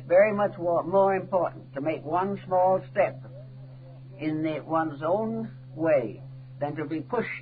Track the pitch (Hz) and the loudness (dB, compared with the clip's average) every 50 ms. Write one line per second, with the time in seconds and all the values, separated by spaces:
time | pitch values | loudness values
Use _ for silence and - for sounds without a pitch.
0 | 127 139 170 185 208 214 202 208 208 - - 175 170 175 170 156 - 165 185 196 | 0 4 6 6 6 6 4 2 0 0 -2 -2 -2 0 0 0 0 2 4 6
1 | 196 196 196 180 - - 196 180 123 - - - - - - 135 143 160 156 135 | 6 6 4 2 0 0 0 0 0 0 -4 -8 -16 -10 -8 -4 -2 -2 -2 -2
2 | 135 147 180 190 190 202 196 190 - - 185 185 180 185 190 185 180 - - 208 | -4 -2 0 0 0 0 -2 -6 -4 2 4 6 6 6 4 2 0 -2 2 2
3 | 175 - - - - - - - - - - - - - - - - - - - | 2 2 0 -8 -14 -16 -16 -16 -16 -16 -16 -18 -18 -18 -18 -18 -18 -18 -18 -18
4 | - - - - 151 156 156 156 160 160 151 139 - 139 160 160 160 156 143 139 | -18 -18 -12 -6 -4 -2 -2 0 -2 -2 -4 -4 -4 0 0 0 0 0 -4 -4
5 | 156 160 185 214 226 220 226 226 226 220 - - - - - 156 160 160 151 135 | 0 0 2 2 0 -2 -4 -4 -6 -8 -10 -14 -16 -14 -6 -2 2 4 4 4
6 | 113 104 95 - - - - - - - - - 143 143 147 156 156 139 160 156 | 2 0 -8 -12 -14 -16 -16 -16 -16 -16 -8 -6 -6 -4 -4 -6 -6 -4 -4 -6
7 | 131 - 247 233 196 - - - | -4 -2 -2 -2 -2 -2 -6 -10